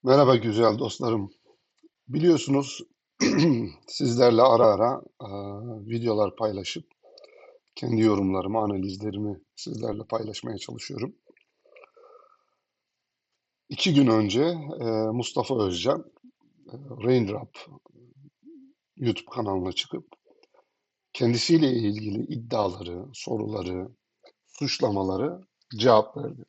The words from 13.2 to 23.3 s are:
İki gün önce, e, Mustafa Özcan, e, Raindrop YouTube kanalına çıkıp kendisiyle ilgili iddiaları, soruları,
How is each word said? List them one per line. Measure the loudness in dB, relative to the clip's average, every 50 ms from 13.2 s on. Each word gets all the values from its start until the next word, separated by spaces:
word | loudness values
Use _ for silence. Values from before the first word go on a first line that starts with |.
| _ _ _ _ _ _ _ _ _ _
İki | -8 -4 -2 2 4
gün | 6 6
önce, | 6 6 4 4 2 2 2 2 0 0 -4 -8 -12 -10 -8
e, | -6 -4 -2 -2 -2 -2 -2
Mustafa | -4 -6 -4 -4 -4 -2 -2 0 0 0
Özcan, | 0 -2 -2 0 -2 -2 -2 -4 -16 _ _ _ -20 _ _ _ _ _ _ _
e, | -20 -20 -18 -16 -16 -14 -4 0
Raindrop | 2 2 2 2 0 -4 -8 -10 -12 _ -20 -20 -20 -20 -20 _ _ _ _ _ _ _ _ _ -20 _ _ _ -20 -20 -20 -20 _ _ _ _ _ _
YouTube | -6 -4 -4 -4 -4 -8 -12 -8
kanalına | -6 -4 -4 -2 -4 -4 -4 -4
çıkıp | -6 -6 -6 -8 -12 -12 _ -20 _ _ _ _ _ _ _ _ _ _ _ _ _ _ _ _ _ _ _ _
kendisiyle | -2 0 0 2 0 2 4 4 4 6 4 2
ilgili | 2 0 -2 -2 -4 -6 -6 -6 -6 -6 -6 -8
iddiaları, | -10 -8 -4 -2 -2 -2 -2 -2 -6 -12 -12 -10 -12 -12 -14 -16
soruları, | -16 -8 -6